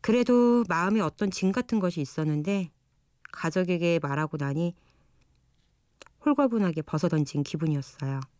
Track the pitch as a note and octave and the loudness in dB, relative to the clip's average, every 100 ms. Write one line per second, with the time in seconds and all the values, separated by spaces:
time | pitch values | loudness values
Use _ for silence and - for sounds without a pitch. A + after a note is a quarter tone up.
0 | - A#3+ A#3+ A#3+ A#3+ A#3+ G3+ E3 F3+ A3 | 2 2 4 4 6 4 2 0 2 2
1 | G3 - G3+ - F#3 G3 A#3+ A3 F#3 E3 | 0 -2 -4 0 0 0 -2 0 0 -2
2 | C#3 - D#3 D3+ D3+ G3 F3 _ _ _ | -6 -2 -2 -2 -2 -2 -4 _ _ _
3 | _ _ - - E3 F#3 F3+ F3 E3+ E3 | _ _ -20 -6 -4 -2 -2 0 2 0
4 | C#3 C#3+ D#3 D3+ C#3 C#3+ E3+ F3 _ _ | 0 -2 -2 -4 -4 -2 -4 -6 _ _
5 | _ _ _ _ _ _ _ _ _ _ | _ _ _ _ _ _ _ _ _ _
6 | - _ D4+ C#4+ C4+ A3+ F#3+ D#3 D3+ D#3 | -20 _ 0 2 2 2 0 -2 -4 -2
7 | F3 D#3 C#3+ D3 C#3+ D#3 D#3+ D3 C3+ - | 0 0 0 -2 -4 -2 -2 -2 -6 -8
8 | C3+ C3+ C3 | -6 -6 -8